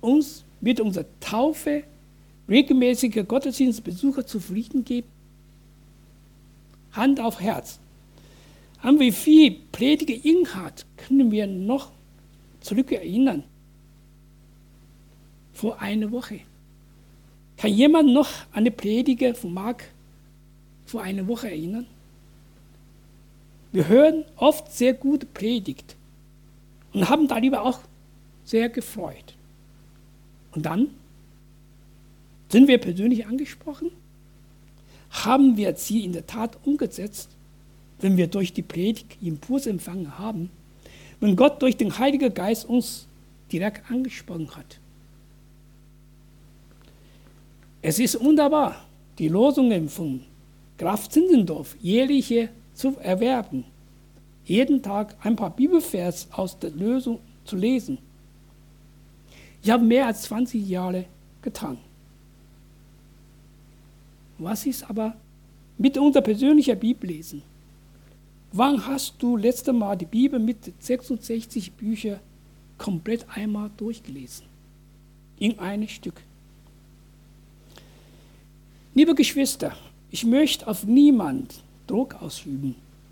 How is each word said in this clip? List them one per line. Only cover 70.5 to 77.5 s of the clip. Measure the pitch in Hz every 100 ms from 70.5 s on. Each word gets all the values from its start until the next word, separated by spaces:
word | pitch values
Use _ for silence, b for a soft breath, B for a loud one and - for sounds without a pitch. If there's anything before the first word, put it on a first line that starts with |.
| 233 - -
sechsundsechzig | - 254 - 233 - 226 - 233 180
Büchern | - 208 220 214 196 - - - - - -
komplett | - 170 214 233 -
einmal | 196 214 208 208 208
durchgelesen? | 214 226 - 135 123 - - - _ _ - - - - - -
In | 208 214
einem | 180 208 214
Stück. | - - - - - - _ - - - - - - - - -